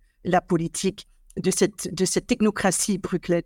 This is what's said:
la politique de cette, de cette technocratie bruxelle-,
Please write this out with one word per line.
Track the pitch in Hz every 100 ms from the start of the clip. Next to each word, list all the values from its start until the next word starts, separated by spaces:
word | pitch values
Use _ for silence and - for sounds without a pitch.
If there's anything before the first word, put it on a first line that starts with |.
| _ _
la | - 180
politique | - 170 165 - 190 190 - _ _ -
de | 180
cette, | 185 190 - -
de | 180 185
cette | - -
technocratie | 247 214 202 196 175 - 190
bruxelle-, | - 180 - 170